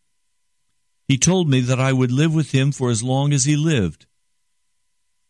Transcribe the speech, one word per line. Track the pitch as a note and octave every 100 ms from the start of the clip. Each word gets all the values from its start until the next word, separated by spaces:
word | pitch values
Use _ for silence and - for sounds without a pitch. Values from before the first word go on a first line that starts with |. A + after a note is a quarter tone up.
| _ _ _ _ _ _ _ _ _ _ -
He | C3+
told | D#3 F#3 E3
me | C3
that | B2 B2+
I | C3
would | C3 B2+
live | B2+ D#3+
with | D#3 D#3
him | C3+ C3+
for | C#3 B2+
as | A2+
long | B2+ C3 C#3+
as | C#3+
he | B2+ D3+
lived. | D#3 D3 F2+ - _ _ _ _ _ _ _ _ _ _ _ _ _